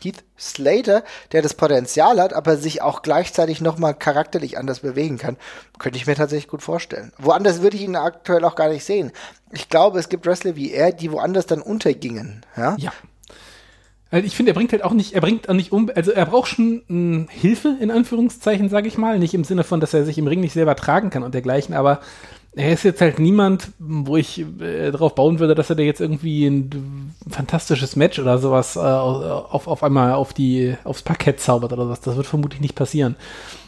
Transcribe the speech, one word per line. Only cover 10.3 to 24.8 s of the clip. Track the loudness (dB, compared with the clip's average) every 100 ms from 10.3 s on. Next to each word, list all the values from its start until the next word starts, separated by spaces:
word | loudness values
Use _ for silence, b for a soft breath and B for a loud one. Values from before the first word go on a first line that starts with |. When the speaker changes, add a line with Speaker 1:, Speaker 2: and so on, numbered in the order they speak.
| -2 -2 -4
Speaker 1:
wie | -4
er, | 2 2
die | 2 -6
woanders | -2 0 0 0
dann | -2
untergingen, | -2 -2 0 0 -4 -10 -12 -16 -14 -4
ja? | -2 -2
Speaker 2:
Ja. | -6 -10 -20 _ -20 b b b b b b b -4
Also | -2
ich | -2 0
finde, | 2
er |
bringt | 2 2
halt | 0
auch | 2
nicht, | 0 0
er | 0
bringt | 2 0 0
auch |
nicht | 0 2
um-, | 0 0
also | 0 0
er | 2 2
braucht | 2 0
schon, | 0 0 0 -4
mm, | -2 0 0 -4
Hilfe, | 0 2 2 0 0
in | 0
Anführungszeichen, | 2 2 2 0 0 0 2 2
sag | 0 -2
ich | -2
mal. | 0 2
Nicht | 2
im | 0
Sinne | 0 0
von, | 0 0
dass | 2
er | 2
sich | 0 0
im | 0
Ring | 0
nicht | 0
selber | 2 2 2
tragen | 2 0 0
kann | -4
und | -4
dergleichen, | -4 0 -2 0
aber | 0 2 2 B B B B B
er | -4 0
ist | 2
jetzt | 2 4
halt | 2 4
niemand, | 4 4 4 2 -2 -16
wo | -8 -6 0 0
ich, | 0 -6 -12 -10
äh, | -8 -4